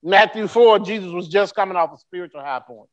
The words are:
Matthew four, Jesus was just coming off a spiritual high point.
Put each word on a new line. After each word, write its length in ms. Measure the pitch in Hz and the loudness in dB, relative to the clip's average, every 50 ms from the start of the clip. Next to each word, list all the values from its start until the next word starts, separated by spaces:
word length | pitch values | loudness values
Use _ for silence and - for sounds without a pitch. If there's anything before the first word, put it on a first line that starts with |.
Matthew 440 | _ 165 196 196 220 214 214 220 214 | _ 2 4 4 4 2 0 -8 -8
four, 320 | 190 - 226 240 226 214 202 | -2 2 4 6 6 6 4
Jesus 320 | 208 180 220 220 190 180 | 2 -4 -8 -8 -8 -10
was 160 | 170 180 185 160 | -10 -10 -10 -2
just 260 | 160 196 202 185 - | -2 -2 -2 -2 -2
coming 200 | 214 196 190 185 | -4 -4 -2 -2
off 160 | 175 165 151 | -2 -2 -4
a 60 | 147 135 | -4 _
spiritual 420 | _ _ - 180 180 156 139 147 | _ _ -14 -14 -14 -14 _ -16
high 200 | 139 143 135 127 123 | -12 -10 -10 -10 -10
point. 240 | _ 123 110 110 _ | _ -20 -20 _ _